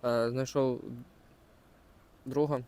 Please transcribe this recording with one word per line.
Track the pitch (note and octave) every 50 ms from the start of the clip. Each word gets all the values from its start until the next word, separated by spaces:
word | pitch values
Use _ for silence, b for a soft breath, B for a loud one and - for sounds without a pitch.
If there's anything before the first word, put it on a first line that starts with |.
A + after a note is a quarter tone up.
| -
Е, | A#2+ A#2+ A#2 A#2 A#2
знайшов | A#2+ C3 C3+ B2+ - C#3+ C3+ C3 B2 - - - B2 A#2+ B2 - - - - - - - - - - - - - - - - - - - - - - - -
друга | C3 C3 C#3+ D3+ D3 D3 B2+ B2+